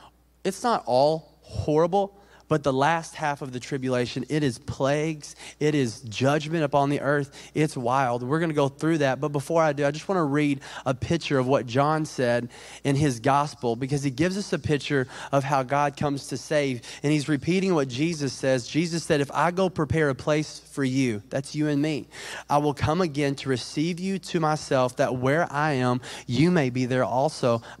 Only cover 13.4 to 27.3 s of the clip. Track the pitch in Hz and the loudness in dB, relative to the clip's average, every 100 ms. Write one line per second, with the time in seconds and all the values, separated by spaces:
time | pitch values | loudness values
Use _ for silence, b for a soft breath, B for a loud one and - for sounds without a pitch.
13.4 | 147 - 120 117 131 143 139 123 175 190 | 2 -2 -2 -2 -2 -2 -2 0 0 -2
14.4 | 190 165 - 147 - 143 123 B B 139 | -4 -4 0 -2 0 0 -2 B B 0
15.4 | 135 139 127 143 143 139 143 143 - 135 | 2 0 2 0 0 0 -2 -2 -6 -8
16.4 | - 151 139 120 - B 143 151 139 143 | -2 0 0 -2 -8 B 0 2 2 0
17.4 | 160 185 190 165 135 120 165 156 139 - | 2 2 4 2 2 0 -2 -2 -4 -2
18.4 | 135 131 117 147 175 165 - 151 139 139 | 0 0 0 -2 0 -2 0 0 2 0
19.4 | 160 175 190 - 151 160 147 131 - 151 | 0 2 0 0 0 2 0 0 0 0
20.4 | 151 - - - 135 131 127 104 - 135 | 0 -10 -12 -4 0 2 0 -2 -4 -6
21.4 | 139 151 151 143 156 139 - B B B | -4 -2 0 0 0 -2 -8 B B B
22.4 | B 143 147 139 151 165 180 139 143 135 | B 2 2 0 0 2 0 0 -2 -2
23.4 | 139 123 - 151 165 175 190 190 - 170 | -2 -2 -4 -4 -2 -2 -4 -6 -4 -2
24.4 | 156 151 - 135 127 - 123 127 131 156 | 0 0 0 0 0 0 -2 0 0 2
25.4 | 170 143 156 131 127 123 B B B 123 | 0 0 0 2 2 0 B B B 4
26.4 | 170 170 131 127 123 127 104 127 151 | 4 4 2 0 0 0 2 2 0